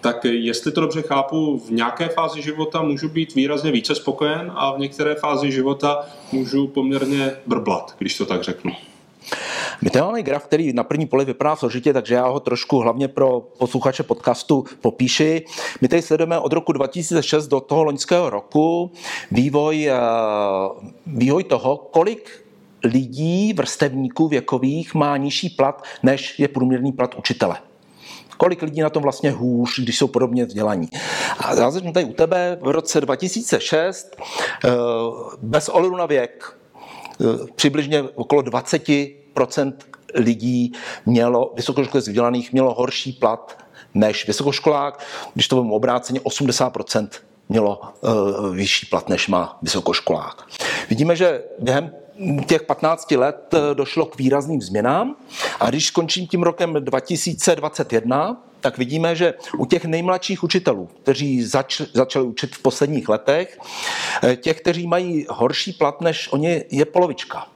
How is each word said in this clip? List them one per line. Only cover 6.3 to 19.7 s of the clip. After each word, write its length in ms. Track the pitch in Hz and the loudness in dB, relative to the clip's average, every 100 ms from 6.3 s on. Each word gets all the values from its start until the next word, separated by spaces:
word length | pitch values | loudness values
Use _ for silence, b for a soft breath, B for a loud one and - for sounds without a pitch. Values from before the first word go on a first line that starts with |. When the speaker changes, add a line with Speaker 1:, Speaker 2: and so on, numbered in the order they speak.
Speaker 1:
můžu 360 | 131 123 139 135 | -4 0 0 0
poměrně 640 | 139 135 135 131 139 135 135 - | 0 0 0 0 0 -2 -4 -4
brblat, 480 | 117 107 90 - - | -2 0 -4 -6 -8
když 200 | 95 - | -8 -4
to 80 | 95 | -4
tak 180 | 90 | -4
řeknu. 280 | 87 - 90 - - - _ _ B B B B B B | -4 -6 -8 -10 -18 -20 _ _ B B B B B B
Speaker 2:
My 60 | - | 0
tady 160 | 127 170 | 2 2
máme 180 | 233 | -2
graf, 220 | 190 143 - | -2 -4 0
který 280 | 151 160 | 0 2
na 100 | 120 | 0
první 220 | 113 147 147 | -2 -2 0
pohled 200 | 131 135 | 2 0
vypadá 300 | 120 147 151 | 0 0 0
složitě, 380 | 123 123 135 | -2 0 2
takže 220 | 131 - 123 | 2 2 2
já 120 | 127 | 2
ho 120 | 131 | 0
trošku 400 | - 120 - 143 | -2 -4 0 2
hlavně 280 | 117 117 139 | 2 0 -2
pro 340 | 143 135 123 - - | 2 4 2 -4 -4
posluchače 460 | 165 135 135 131 | -2 2 0 0
podcastu 600 | 147 - - 117 - 135 - B | -2 0 0 0 2 0 0 B
popíši. 640 | 120 - 127 - 156 160 160 B B B | -2 2 0 2 2 2 -4 B B B
My 60 | - | 2
tady 140 | 170 | 2
sledujeme 380 | - 156 165 170 | 2 0 2 0
od 140 | 165 | 0
roku 180 | 165 165 | 0 0
dva 160 | 139 - | 0 -2
tisíce 360 | 180 165 170 | -4 -2 0
šest 240 | - 151 147 | 2 0 2
do 120 | 139 | -2
toho 240 | - 147 | 2 2
loňského 460 | 156 139 - 175 165 | 2 0 2 2 2
roku 600 | 104 - 151 156 170 175 B B B B | -4 0 2 2 2 -4 B B B B
vývoj, 560 | 104 139 143 151 | 0 2 2 2